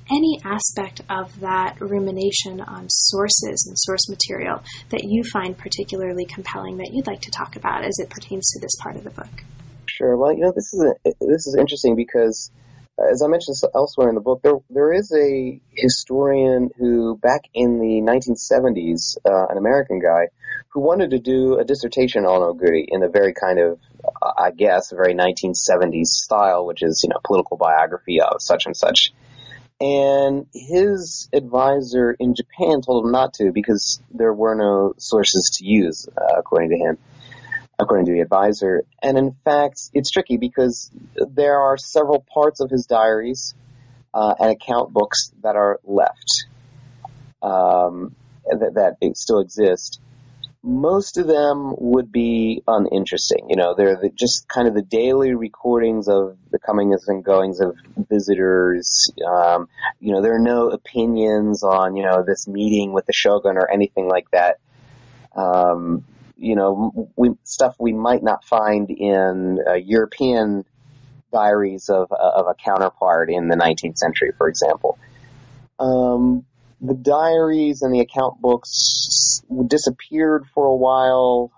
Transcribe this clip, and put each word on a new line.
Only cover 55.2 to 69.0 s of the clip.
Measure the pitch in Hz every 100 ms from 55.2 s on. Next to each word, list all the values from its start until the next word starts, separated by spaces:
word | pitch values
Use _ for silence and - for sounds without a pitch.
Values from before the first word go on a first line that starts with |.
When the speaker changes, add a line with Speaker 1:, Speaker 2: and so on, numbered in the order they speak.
| 135
Speaker 2:
recordings | 123 113 - 123 120 113 110 101
of | 98 95 92 _
the | -
comings | - 104 101 98 -
and | 95
goings | 95 95 95 90
of | 92 - - - 101
visitors. | 107 98 95 92 92 90 90 87 - - -
Um, | 85 90 85 87 87 - - -
you | 107
know, | 98
there | 107
are | 113
no | 117 120 117
opinions | 104 - 123 113 113 110 107 107 104
on, | 98 95 95
you | 98
know, | 95 92 92
this | 98 -
meeting | 101 107 104 101
with | 95 -
the |
shogun | - 101 104 98 92
or | 92
anything | 101 101 - 92
like | 90 -
that. | 90 87 - _ _ - - - - - -
Um, | 92 90 90 87 85 85 - - - -
you | 110 107
know, | 98 98 110 110
m-, | 110
we, | - 123 -
stuff | - - 131 -
we | 117
might | 110 113 123
not | 113 101
find | - 113 107 104 101
in, | -